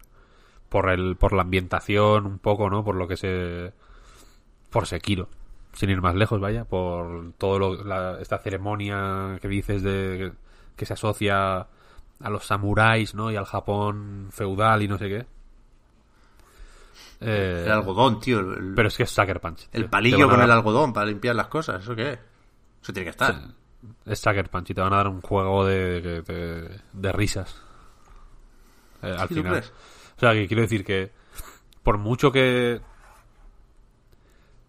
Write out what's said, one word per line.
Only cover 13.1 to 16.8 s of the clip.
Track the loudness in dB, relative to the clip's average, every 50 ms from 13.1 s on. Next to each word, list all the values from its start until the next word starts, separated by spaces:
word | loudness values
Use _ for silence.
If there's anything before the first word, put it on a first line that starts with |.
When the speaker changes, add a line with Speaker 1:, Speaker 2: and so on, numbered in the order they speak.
| -4
Speaker 1:
¿no? | -6 -4 -4
Y | -4
al | -4 -6
Japón | -4 -6 -6 -4 -2 -2 0 0 -2 -2 -4 -8 -10 -12 -12 -12 -14
feudal | -8 -6 -4 -4 0 2 4 4 4 4 2
y | 0
no | -2 -4
sé | -4 -4
qué. | -6 -6 -8 -10 -16 -20 -20 -20 -20 -20 -20 _ _ _ _ _ _ _ _ _ _ _ _ _ _ -20 -20 -20 _ -20 -20 -20 -20 -20